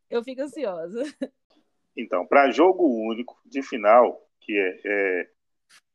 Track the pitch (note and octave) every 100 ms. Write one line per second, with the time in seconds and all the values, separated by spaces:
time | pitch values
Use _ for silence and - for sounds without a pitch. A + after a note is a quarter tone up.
0 | - A#3 A#3 B3+ C#4+ D4+ A#3 F3 E3+ A#3
1 | D4 - C4+ _ _ _ _ _ _ -
2 | A2+ F2+ - C#3+ C#3 B2 F3+ F3+ D#3 A#2
3 | A2 A2 B2 - _ C#3 C3+ C3 G#2 A#2+
4 | A2 - _ _ - G#2 F#2 F#2+ G2+ G2+
5 | G2 F2+ E2 _ _ _ _ _ _